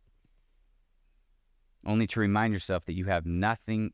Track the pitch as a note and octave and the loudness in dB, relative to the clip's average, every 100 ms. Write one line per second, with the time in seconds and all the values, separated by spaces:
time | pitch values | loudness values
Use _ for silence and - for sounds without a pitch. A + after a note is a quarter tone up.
0 | _ _ _ _ _ _ _ _ _ _ | _ _ _ _ _ _ _ _ _ _
1 | _ _ _ _ _ _ _ _ - A2 | _ _ _ _ _ _ _ _ -2 0
2 | G#2+ A#2 G#2 G#2 A2+ G2+ - F2+ - F2 | 2 0 2 2 2 -2 -2 -4 -4 -4
3 | F#2 F2 E2+ F2 G#2 A2+ - A2 G#2+ | 0 0 0 0 0 -2 -4 -4 -4